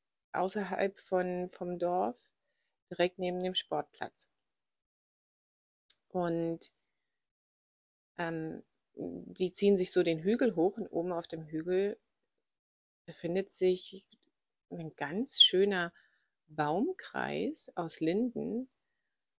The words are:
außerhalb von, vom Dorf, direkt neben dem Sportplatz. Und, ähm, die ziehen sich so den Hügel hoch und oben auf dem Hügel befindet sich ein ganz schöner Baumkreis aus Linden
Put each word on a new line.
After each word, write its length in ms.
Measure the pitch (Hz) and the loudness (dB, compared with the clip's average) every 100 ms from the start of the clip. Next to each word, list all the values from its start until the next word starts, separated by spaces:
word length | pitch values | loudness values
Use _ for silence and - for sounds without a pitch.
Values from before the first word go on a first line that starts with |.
| _ _ _ | _ _ _
außerhalb 680 | - 185 208 185 190 196 196 | -2 0 -2 -2 0 0 -2
von, 500 | - 185 180 180 180 | -2 0 0 -2 -4
vom 300 | - 180 175 | -6 -6 -2
Dorf, 400 | 175 180 208 247 _ _ _ _ _ _ _ | 0 2 0 -2 _ _ _ _ _ _ _
direkt 260 | - 175 - | 0 0 2
neben 220 | 180 180 | -2 -2
dem 160 | 185 185 | 0 -2
Sportplatz. 720 | - 156 151 - - - - _ _ _ _ _ _ _ _ _ _ _ _ _ _ _ - - _ | -2 -4 -4 -8 -10 -10 -20 _ _ _ _ _ _ _ _ _ _ _ _ _ _ _ -20 -20 _
Und, 600 | 185 175 165 165 165 - _ _ _ _ _ _ _ _ _ _ _ _ _ _ - | -2 0 0 0 -4 -8 _ _ _ _ _ _ _ _ _ _ _ _ _ _ -6
ähm, 420 | 170 165 160 170 - _ _ | -4 -2 -6 -8 -12 _ _
die 580 | - 175 175 180 180 185 | -10 -8 -8 -12 -4 -2
ziehen 260 | - 202 196 | 4 6 6
sich 140 | 185 | 4
so 120 | - | 4
den 160 | 170 160 | 4 2
Hügel 360 | 170 240 254 170 | 2 4 4 4
hoch 220 | 170 233 | 4 2
und 100 | 196 | -4
oben 240 | - 175 | -2 -2
auf 140 | 170 - | -4 -6
dem 180 | 160 156 | -10 -6
Hügel 520 | 156 170 185 202 214 _ _ _ _ _ _ _ _ _ _ - | -6 0 2 2 -2 _ _ _ _ _ _ _ _ _ _ -20
befindet 440 | - 170 180 190 | -8 -4 -2 -2
sich 540 | - 185 180 - 196 - _ _ _ _ _ _ | 0 2 2 -2 -18 -20 _ _ _ _ _ _
ein 260 | 175 160 - | -10 -10 -6
ganz 460 | 143 175 269 - | -4 -2 -2 6
schöner 520 | - 185 202 190 175 - _ _ _ _ _ | 6 6 2 2 -2 -6 _ _ _ _ _
Baumkreis 1200 | 156 147 165 302 370 - - 127 147 214 311 - - | -2 0 2 0 -2 -8 -6 -4 -2 -2 -4 -8 -8
aus 260 | 165 - | -8 -2
Linden 680 | 160 185 247 147 151 214 262 _ _ _ _ _ _ _ | 0 0 0 -2 -4 -4 -6 _ _ _ _ _ _ _